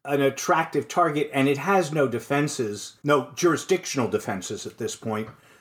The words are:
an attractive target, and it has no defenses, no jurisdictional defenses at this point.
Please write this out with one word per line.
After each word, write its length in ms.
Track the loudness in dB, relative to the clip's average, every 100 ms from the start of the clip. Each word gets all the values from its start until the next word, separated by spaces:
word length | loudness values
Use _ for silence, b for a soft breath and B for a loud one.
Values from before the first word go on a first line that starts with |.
an 180 | -2 2
attractive 680 | 2 2 2 2 2 -2 -2
target, 420 | 2 2 2 0
and 140 | 2 2
it 100 | 2
has 360 | 2 2 2
no 120 | 2 0
defenses, 880 | 0 -2 0 0 -2 -4 -6 -12 -4
no 300 | 2 2 2
jurisdictional 760 | 0 2 2 0 -2 0 -2 0
defenses 580 | -2 -2 -6 -6 -10 -10
at 100 | -8
this 200 | -8 -6
point. 320 | -6 -6 -6 b b b